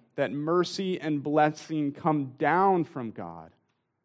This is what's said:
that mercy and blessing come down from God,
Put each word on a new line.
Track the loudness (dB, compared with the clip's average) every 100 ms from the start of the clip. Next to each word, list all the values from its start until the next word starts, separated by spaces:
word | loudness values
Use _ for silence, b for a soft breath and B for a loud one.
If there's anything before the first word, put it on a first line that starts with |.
| _
that | -4 -2
mercy | -2 0 2 0 -2 -4 -2
and | -2 -2
blessing | 0 4 4 2 -6 -4 -4
come | -2 0 0 -2 -2
down | 2 4 4 4
from | 0 -6 -10
God, | -10 -12 -14 -18 _ _ _ _ _